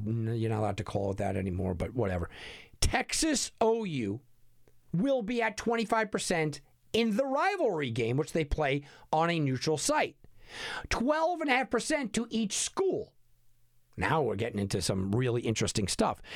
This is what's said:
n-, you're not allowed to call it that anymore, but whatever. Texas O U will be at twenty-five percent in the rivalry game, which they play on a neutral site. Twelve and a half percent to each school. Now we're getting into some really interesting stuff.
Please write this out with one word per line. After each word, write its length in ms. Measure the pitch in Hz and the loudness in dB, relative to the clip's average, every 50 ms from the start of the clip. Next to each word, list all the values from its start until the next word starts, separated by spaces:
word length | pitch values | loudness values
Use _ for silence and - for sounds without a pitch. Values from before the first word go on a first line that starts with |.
| 104 | -4
n-, 300 | 107 113 117 113 110 117 | -2 -2 -2 -2 -2 -2
you're 160 | 117 113 113 | -2 -2 0
not 80 | 113 107 | 0 0
allowed 180 | 110 104 98 | 0 -2 -2
to 60 | 95 104 | -4 -6
call 260 | - - 104 98 98 | -4 -2 -2 -2 -2
it 80 | 98 | -2
that 180 | 98 101 98 95 | -2 -2 -2 -2
anymore, 380 | 98 95 95 87 92 92 92 90 | -2 -2 -2 -2 -2 -2 -2 -2
but 220 | 87 90 85 110 | -2 -4 -4 -2
whatever. 340 | - 113 95 90 87 85 - - - - - - - - - - - | -2 0 0 0 -2 -4 -6 -8 -12 -16 -16 -16 -18 -20 -14 -4 0
Texas 720 | - - - 262 247 - - - 320 320 294 - - - - - | 0 2 2 0 0 0 -2 0 2 2 2 0 -2 -4 0 2
O 260 | 226 220 226 233 220 | 2 2 2 2 0
U 360 | 190 156 131 110 98 98 123 - - - _ - - - - - - - - _ - - | -2 -4 -2 -2 -2 -4 -6 -8 -16 -20 _ -20 -20 -20 -20 -20 -20 -20 -20 _ -4 -2
will 300 | 170 214 277 269 254 208 | 0 2 2 2 2 0
be 180 | 190 247 233 | -2 0 0
at 160 | 220 220 220 | 0 -2 -2
twenty-five 540 | - - 220 233 233 226 - 226 220 220 214 | -2 -2 0 0 2 2 2 2 2 0 0
percent 500 | - 196 - - 190 165 156 147 143 - - _ _ _ _ - - | -2 -2 0 0 2 2 2 0 -2 -6 -12 _ _ _ _ -2 2
in 240 | 220 233 226 202 | 2 2 4 4
the 80 | 214 277 | 2 2
rivalry 640 | 269 262 285 339 392 415 370 320 226 185 156 143 123 | 2 2 2 2 2 2 2 2 2 2 0 -2 -2
game, 280 | 113 127 113 113 123 | 0 0 0 2 2
which 160 | 139 156 - - | 0 0 0 0
they 100 | 170 151 | -2 0
play 400 | 143 - - 151 135 135 143 143 - - - - - | 0 0 0 2 2 0 0 -4 -8 -18 -20 -8 -2
on 200 | - 156 165 170 | 0 2 2 2
a 80 | 170 165 | 2 2
neutral 400 | 147 139 127 123 - 160 156 147 | 2 0 0 0 0 0 0 2
site. 360 | - - 294 302 202 127 - _ - - - - - - - - - - - - - - | 2 2 2 2 2 0 -4 _ -20 -20 -20 -20 -20 -16 -12 -10 -8 -8 -8 -8 -6 -4
Twelve 520 | - - 233 269 302 311 320 339 359 311 | -2 0 2 2 2 4 2 2 2 0
and 80 | 320 294 | 0 2
a 40 | 254 | 2
half 180 | 254 262 - | 2 2 0
percent 420 | - 233 233 - 311 294 269 196 - | -2 -2 0 0 0 0 0 0 -2
to 140 | 220 233 - | -2 -2 0
each 240 | 214 220 226 196 - | 0 0 0 0 0
school. 600 | - - - - - 392 381 294 127 - - _ _ - _ _ _ _ - - _ _ _ _ - _ _ - - | -2 -4 -2 -2 0 0 0 0 -2 -4 -8 _ _ -20 _ _ _ _ -20 -20 _ _ _ _ -20 _ _ -6 -2
Now 220 | 85 107 143 165 | 0 2 2 2
we're 140 | 143 113 101 | 2 0 0
getting 240 | 98 110 117 - 101 | -2 -2 -2 -2 -2
into 200 | 101 101 - 101 | -2 -2 -2 -2
some 320 | 87 - 101 95 95 98 | 0 0 0 0 0 0
really 300 | 101 120 131 123 117 120 | 0 0 2 0 0 0
interesting 460 | - 120 110 - 107 - - - 101 | 0 0 0 0 0 -2 0 0 -2
stuff. 340 | 92 - - 220 170 107 - - - - | 0 0 2 2 0 0 -4 -8 -12 -10